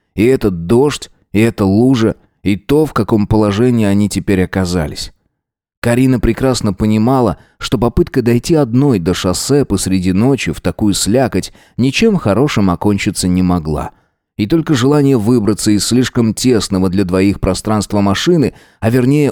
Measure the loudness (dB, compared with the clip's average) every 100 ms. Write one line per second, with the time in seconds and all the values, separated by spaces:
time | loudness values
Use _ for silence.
0 | _ 0 2 2 0 -4 0 2 2 -2
1 | -14 _ _ 0 0 0 0 2 2 2
2 | 0 -2 _ _ -4 -4 0 0 0 -2
3 | 0 0 2 2 2 2 0 2 0 0
4 | 0 -2 -2 -2 0 -2 -2 -2 -4 -8
5 | -14 _ _ _ _ _ _ -8 -2 2
6 | 2 2 0 0 -2 0 -2 -2 0 0
7 | 2 2 0 -2 _ -14 -6 -2 -2 -2
8 | -2 0 0 0 0 0 2 2 2 2
9 | 0 -2 -2 -4 0 0 0 -2 -2 -2
10 | 0 0 2 0 -2 -4 -6 -2 -2 0
11 | 0 0 0 -2 -6 -14 _ -2 -2 2
12 | 2 2 0 0 0 2 0 0 0 0
13 | -2 -2 0 2 2 0 -2 -6 -6 _
14 | _ _ _ -6 -2 0 0 0 2 2
15 | 2 2 2 2 0 -2 0 0 0 0
16 | 0 0 -2 0 0 0 0 -2 0 0
17 | 0 2 0 0 -4 -4 -2 -4 -2 -2
18 | 0 0 0 2 0 -4 -20 -4 0 0
19 | 2 2 0